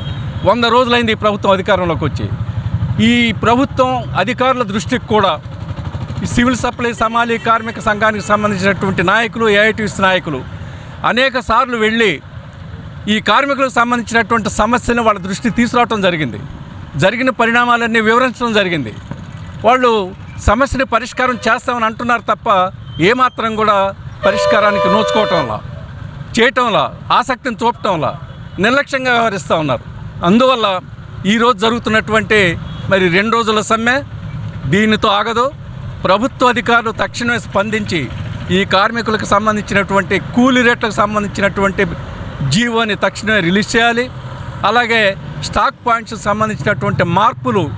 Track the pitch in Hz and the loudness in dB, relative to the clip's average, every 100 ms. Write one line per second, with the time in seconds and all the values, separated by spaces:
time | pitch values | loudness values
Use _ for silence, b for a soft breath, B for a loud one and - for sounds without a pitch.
0 | - - - - 165 226 233 233 247 240 | -6 -6 -6 -2 2 2 4 4 4 2
1 | 226 214 214 202 208 190 190 190 180 156 | 2 2 0 0 2 2 2 2 2 0
2 | 156 - 101 - - - - - - - | -2 -2 -4 -4 -4 -4 -4 -2 -2 2
3 | 220 240 233 214 214 240 277 - 254 254 | 4 4 2 2 2 2 2 2 0 0
4 | 135 135 196 247 262 254 214 202 - 254 | -2 -2 -2 0 0 0 -2 -2 -2 -4
5 | - 214 196 151 - - - - - - | 0 2 2 0 -6 -12 -10 -8 -8 -8
6 | - - - - 240 247 247 - 240 233 | -8 -6 -2 2 2 2 -2 -2 -4 -2
7 | 226 233 233 226 233 226 226 226 208 208 | 0 0 0 0 0 0 0 -4 -2 0
8 | 220 214 190 208 208 196 196 185 196 185 | 0 0 0 0 0 0 0 0 0 0
9 | 185 214 233 226 226 202 214 208 208 165 | 2 2 0 0 2 4 4 2 -4 0
10 | 190 185 175 131 127 - B B B B | 2 2 -2 -6 -8 -12 B B B B
11 | 151 220 269 247 220 226 254 240 214 226 | -2 2 0 0 0 0 0 0 0 2
12 | 214 139 - - - - - - - - | 2 0 -8 -16 -16 -16 -14 -14 -14 -10
13 | - 214 - 220 285 269 262 240 233 240 | -2 -2 2 2 2 0 0 2 2 0
14 | 226 226 214 233 202 - 220 240 - 240 | 0 0 2 0 0 0 2 2 0 2
15 | 220 202 185 196 240 190 240 247 240 220 | 2 0 -2 -4 -2 0 2 2 0 0
16 | 190 170 143 101 - - - - - - | 0 0 -2 -4 -10 -14 -14 -14 -10 0
17 | 180 233 262 233 226 233 240 233 233 233 | 2 2 -2 2 2 4 4 2 2 2
18 | 220 233 254 - 240 214 185 170 110 - | 4 4 2 0 0 2 2 0 -4 -8
19 | - - - - - - 208 262 247 226 | -12 -12 -12 -14 -14 0 2 4 4 2
20 | 185 - - - - 214 269 254 269 226 | 0 -8 -14 -4 0 2 2 0 0 -2
21 | 214 - 254 247 220 247 254 240 220 220 | -2 -2 -2 0 0 0 0 -2 -2 -2
22 | 240 240 - 208 233 196 185 - - - | -2 -2 0 -2 2 2 2 -4 -12 0
23 | 175 247 254 - 226 220 220 202 196 196 | 2 4 2 0 -4 0 2 2 2 -2
24 | - - 202 - - 220 208 202 196 196 | -12 -2 0 2 2 4 4 2 2 2
25 | 202 220 202 180 123 107 - - - - | 2 2 2 0 0 -6 -8 -14 -14 -14
26 | - - - - 240 254 247 180 123 - | -14 -14 -6 2 2 4 2 2 0 -4
27 | - 170 311 247 262 202 233 233 220 170 | 0 0 2 -4 -4 -2 -2 0 -2 0
28 | 127 - - - - - 202 269 285 269 | -2 -4 -12 -14 -14 0 2 2 0 -2
29 | 254 240 226 196 - 180 151 117 - - | 0 2 2 -2 0 0 2 -2 -4 -14
30 | - - 175 214 262 254 214 185 - - | -14 -2 2 4 6 4 2 -2 -6 -14
31 | - - 185 226 233 214 226 233 - 220 | -16 -6 0 2 2 2 0 0 0 0
32 | 214 214 196 214 185 165 - - - 190 | 2 0 2 4 4 0 -6 -8 0 2
33 | 185 175 214 226 220 214 196 226 233 262 | 4 2 2 2 2 0 0 0 2 0
34 | - - - - - - 131 180 220 214 | -4 -10 -10 -8 -8 -6 0 2 4 4
35 | 220 202 214 226 262 - - - - - | 2 0 0 0 0 -2 -12 -12 -12 -4
36 | 175 196 254 - 247 240 214 240 226 185 | 2 2 2 2 2 2 2 2 2 -2
37 | 196 - 240 233 - 202 214 214 202 175 | -4 -2 -2 -2 -2 -2 0 -2 -2 -2
38 | 120 - - - - 185 196 190 214 226 | -4 -6 -8 -8 0 0 2 2 2 0
39 | 226 214 220 208 214 208 - 202 196 196 | -2 -2 0 0 2 0 -2 -2 0 0
40 | 175 190 - 151 254 254 240 233 226 - | 0 -2 0 2 4 4 4 2 0 0
41 | 208 208 202 - 196 202 196 190 185 160 | 0 0 -2 -2 -2 0 0 0 -2 -2
42 | - - - - 139 156 240 226 220 196 | -10 -10 -10 -4 0 2 2 0 -2 0
43 | 196 - 208 208 165 190 202 233 233 233 | -2 -2 0 2 2 2 2 2 2 2
44 | 254 - - - - - 196 226 233 220 | -2 -6 -12 -10 -10 -4 0 2 2 2
45 | 202 196 - - - 220 240 - 247 226 | 2 0 -8 -10 -4 0 0 0 -2 -2
46 | 226 214 214 208 214 208 214 202 202 196 | -2 -6 -2 0 -2 -2 -2 -2 -2 0
47 | 180 175 226 247 254 214 151 | 2 4 2 0 -2 0 0